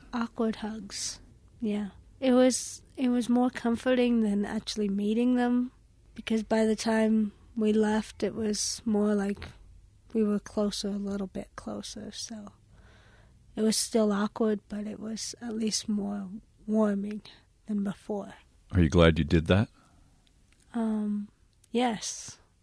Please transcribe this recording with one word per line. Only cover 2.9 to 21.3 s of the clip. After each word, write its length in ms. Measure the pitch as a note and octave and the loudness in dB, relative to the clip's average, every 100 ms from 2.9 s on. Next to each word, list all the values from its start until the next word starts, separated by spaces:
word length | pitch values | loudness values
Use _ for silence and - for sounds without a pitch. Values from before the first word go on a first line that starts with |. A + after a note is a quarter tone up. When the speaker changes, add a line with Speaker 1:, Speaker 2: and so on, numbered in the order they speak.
| - | -2
Speaker 1:
it 120 | B3+ | 0
was 200 | A#3+ A3+ | 2 2
more 220 | A#3+ B3 | 2 2
comforting 720 | - A#3 A#3 B3+ B3+ B3 A#3 | 0 -2 0 2 2 4 2
than 220 | G#3+ G3+ G3+ | 2 0 -2
actually 420 | A3 - - G#3 | -4 -6 -4 -2
meeting 460 | G3 G#3 A3 B3 | 0 0 2 2
them, 380 | B3 B3 B3 B3 - _ _ - | 2 2 2 -2 -8 _ _ -20
because 280 | - - A3 | -16 -2 -2
by 200 | G#3 A3 | 0 2
the 120 | A3 G#3+ | 2 0
time 560 | A3+ A3 A3 A3 G#3 - - - | 0 2 4 2 0 -4 -12 -2
we 160 | G#3+ | 2
left, 500 | G#3+ G#3+ G#3+ - - | 4 4 2 -2 -4
it 120 | G3+ | -4
was 460 | - A3 G#3 - - | -2 -4 -2 -4 -4
more 300 | - G#3 G#3 | -2 0 2
like 340 | G#3 G3 G3+ - - - - - _ - | 2 0 -4 -10 -18 -20 -20 -20 _ -6
we 80 | A3+ | -2
were 160 | G#3 G#3 | 0 0
closer, 500 | - - G#3 - G3+ | -2 -2 -2 -2 -6
a 40 | |
little 340 | G3+ G3+ G3+ F#3+ | -6 -6 -6 -6
bit 220 | G3 - - | -10 -12 -14
closer, 540 | - G#3 - G#3+ G#3 | -12 -10 -12 -14 -14
so. 400 | - - A3 G#3 - _ - - - - - - - - - | -12 -12 -12 -16 -20 _ -20 -20 -20 -20 -20 -20 -20 -12 0
It 60 | |
was 140 | A3 G#3 | 2 2
still 360 | - A3+ G#3+ | 0 2 2
awkward, 480 | G3+ G#3 - A3 G#3 - | 2 -2 0 0 0 -6
but 180 | G#3 G#3 | -10 -10
it 140 | G3+ | -10
was 340 | G#3 A3 - - | -10 -8 -10 -10
at 140 | A#3+ A3 | -10 -4
least 320 | A3 - - | -2 -2 -2
more 400 | G#3 G3+ G3+ F#3+ G3 - _ - | -2 -2 -6 -8 -12 -18 _ -2
warming 560 | G#3+ G#3+ G3+ G3+ G#3+ - - _ _ - | 2 2 0 -4 -8 -12 -20 _ _ -6
than 160 | G#3 | -4
before. 520 | G3 F#3 - G#3 G3 - _ _ _ | -4 -6 -8 -8 -8 -16 _ _ _
Speaker 2:
Are 80 | F2+ | 4
you 80 | E2 | 6
glad 280 | E2+ E2 D#2 | 8 8 6
you 60 | |
did 220 | D2+ E2+ D#2+ | 4 2 4
that? 220 | F#2 A#2+ _ _ _ _ _ _ _ _ _ _ | 2 2 _ _ _ _ _ _ _ _ _ _
Speaker 1:
Um, 540 | A#3 A3 G#3+ G#3 G#3 G#3 | -6 -4 -4 -4 -6 -8